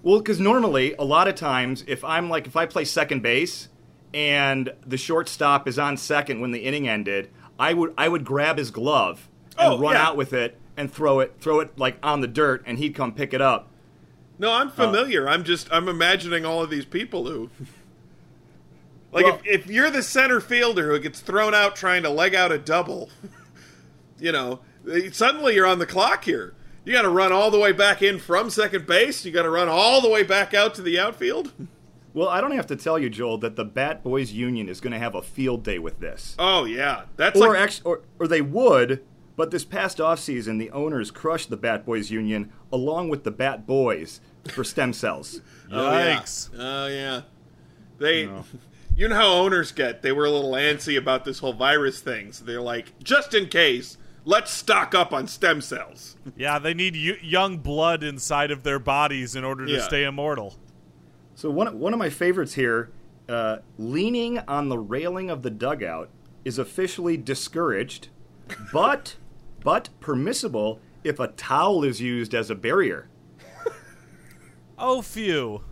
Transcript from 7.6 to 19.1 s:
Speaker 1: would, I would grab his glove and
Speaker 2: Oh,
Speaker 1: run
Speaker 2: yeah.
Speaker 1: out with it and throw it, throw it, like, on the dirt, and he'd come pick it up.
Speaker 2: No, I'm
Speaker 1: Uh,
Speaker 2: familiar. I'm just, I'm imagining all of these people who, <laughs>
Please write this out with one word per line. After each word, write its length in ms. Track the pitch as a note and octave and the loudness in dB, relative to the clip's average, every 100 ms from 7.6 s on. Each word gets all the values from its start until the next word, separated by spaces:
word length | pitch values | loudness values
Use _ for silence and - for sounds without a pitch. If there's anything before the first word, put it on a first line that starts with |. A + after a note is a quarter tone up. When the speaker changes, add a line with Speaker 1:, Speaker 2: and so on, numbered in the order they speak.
| C#3+ | 0
Speaker 1:
would, 200 | E3+ E3 - | 2 0 0
I 100 | D#3+ | 0
would 160 | E3+ | 0
grab 340 | B2+ C#3 D3+ D#3+ | -2 0 0 0
his 120 | A#2+ | -4
glove 580 | G#2 B2+ C#3+ F#2 E2+ - _ - - | -4 2 2 2 -4 -18 _ -14 2
and 160 | E4+ | 4
Speaker 2:
Oh, 40 | - | 4
Speaker 1:
run 160 | D3 | 4
Speaker 2:
yeah. 120 | E3+ D#3 | 4 4
Speaker 1:
out 100 | D3+ | 2
with 160 | E3+ | -2
it 240 | B2+ A#2+ - - - | -2 -2 -6 -16 -8
and 160 | C#3+ | -8
throw 260 | - D3+ C3+ | 0 2 4
it, 160 | B2+ - | 2 -2
throw 180 | D#3 D#3 | 0 2
it, 180 | D#3 C3 | 0 -2
like, 220 | C3 - | -2 0
on 160 | D3 D3 | -2 0
the 80 | B2 | -2
dirt, 340 | A#2+ D3 B2+ A#2+ | 2 2 2 -4
and 120 | A#2+ | -4
he'd 160 | D3 | -4
come 180 | D3 B2 | -4 -6
pick 220 | A2 C#3 | -4 -4
it 60 | C3 | 2
up. 280 | C3+ G#2+ - _ _ _ - _ - - | 4 2 -2 _ _ _ -20 _ -20 -4
Speaker 2:
No, 140 | G#3+ | 0
I'm 160 | A#3 C#4 | 2 0
Speaker 1:
Uh, 20 | |
Speaker 2:
familiar. 580 | - A3+ G3 C4+ F#3 C3+ | 2 2 2 2 0 2
I'm 140 | E3 | 0
just, 240 | E3 F3 - | 2 -2 2
I'm 160 | E3 F3+ | 0 0
imagining 560 | E3 E3+ F#3+ F3 E3+ D#3+ | 2 4 4 0 -2 -2
all 160 | E3 | -2
of 80 | D#3+ | -2
these 140 | D3 | -4
people 420 | C#3 F3+ B3 F3+ - | -4 -6 -6 -6 -6
who, 240 | C#3+ A2+ - | -8 -10 -14
<laughs> 1500 | C3 - - - - - - - _ - - - - - - | -18 -18 -20 -20 -20 -20 -20 -20 _ -20 -20 -20 -20 -20 -4